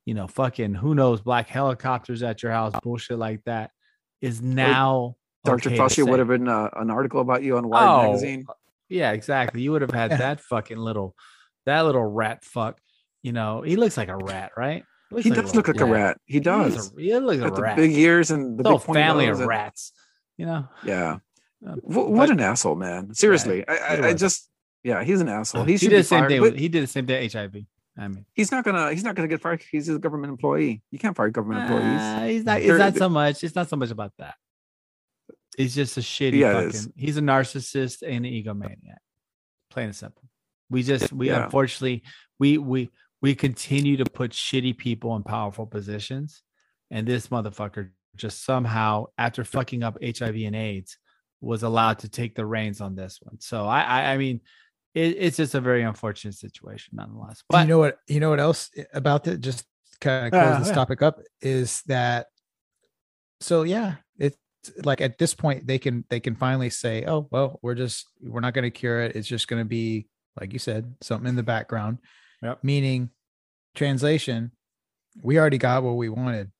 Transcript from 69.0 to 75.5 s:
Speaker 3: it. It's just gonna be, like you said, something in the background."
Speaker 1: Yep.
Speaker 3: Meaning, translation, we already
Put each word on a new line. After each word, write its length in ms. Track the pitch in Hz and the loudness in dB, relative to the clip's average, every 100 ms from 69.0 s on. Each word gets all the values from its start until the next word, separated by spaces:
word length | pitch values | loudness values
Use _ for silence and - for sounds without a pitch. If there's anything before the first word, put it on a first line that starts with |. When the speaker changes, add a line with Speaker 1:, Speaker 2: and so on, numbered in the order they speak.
Speaker 3:
it. 140 | 117 110 | -2 -6
It's 120 | 104 | -6
just 200 | 117 - | -6 -4
gonna 180 | 117 113 | -4 -4
be, 420 | 117 113 110 - _ _ - | -4 -2 -4 -8 _ _ -14
like 140 | 98 | -12
you 60 | 120 | -8
said, 340 | - 110 120 127 | -6 -6 -8 -12
something 260 | - 113 123 | -8 -6 -4
in 60 | 123 | -2
the 80 | |
background." 560 | 117 113 - 113 107 123 _ _ _ _ | -2 -4 -4 -6 -4 -6 _ _ _ _
Speaker 1:
Yep. 160 | 113 131 | -10 -6
Speaker 3:
Meaning, 460 | 139 143 135 127 123 _ _ _ _ _ _ - | -2 0 0 -2 -4 _ _ _ _ _ _ -4
translation, 760 | 143 131 147 156 - 117 120 - _ _ _ _ _ - | -2 0 2 2 0 -4 -6 -12 _ _ _ _ _ -8
we 180 | 120 160 | 2 4
already 180 | 156 | 4